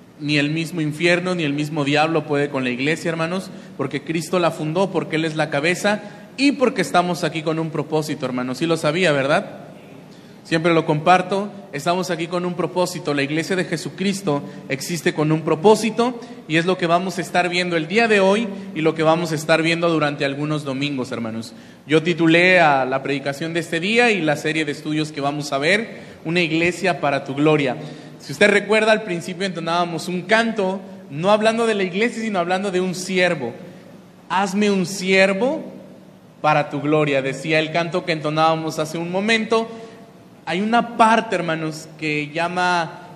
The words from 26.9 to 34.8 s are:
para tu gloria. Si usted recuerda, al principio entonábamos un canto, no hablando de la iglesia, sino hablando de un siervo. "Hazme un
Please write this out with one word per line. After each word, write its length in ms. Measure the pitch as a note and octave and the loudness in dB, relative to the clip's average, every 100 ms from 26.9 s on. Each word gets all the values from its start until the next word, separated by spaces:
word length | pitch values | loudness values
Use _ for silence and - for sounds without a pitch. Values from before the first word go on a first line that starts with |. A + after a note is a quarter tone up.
| - | 0
para 240 | C#3+ C#3 C#3 | 0 0 -2
tu 100 | C3+ | 0
gloria. 400 | D#3 D3+ C3 A#2 - - - - | 4 4 2 -4 -10 -14 -18 -18
Si 120 | - | -8
usted 180 | C#3 G3+ | 2 4
recuerda, 420 | G3+ F#3+ A3 A3 | 4 4 2 4
al 120 | G#3+ | 2
principio 420 | G#3+ F3 D3+ D#3+ G3 | 2 -6 -6 -6 -6
entonábamos 640 | E3+ E3 E3+ E3+ D#3+ F#3 | -4 -2 0 0 -4 -4
un 140 | F3+ | -4
canto, 580 | - A3 A3+ G#3 F#3 G3 - - - | 2 2 2 0 -2 -4 -10 -18 -12
no 220 | C#3 F#3+ | -2 2
hablando 360 | G#3+ A3 A3+ A#3 | 4 4 2 0
de 80 | G#3 | 0
la 80 | |
iglesia, 380 | F#3 F#3 A#3+ A3+ | 0 0 -2 -2
sino 180 | A3 F#3+ | -4 -2
hablando 320 | E3+ F#3+ G3+ | 0 0 0
de 80 | F#3 | 0
un 160 | F#3 F3 | -2 -4
siervo. 580 | - F#3 F3+ D#3+ A#2+ - - - - - - - - | -2 2 2 0 -6 -10 -16 -18 -20 -20 -20 -18 -4
"Hazme 420 | F3+ G3 G3 G#3 | -2 0 2 2
un 140 | G3 | 2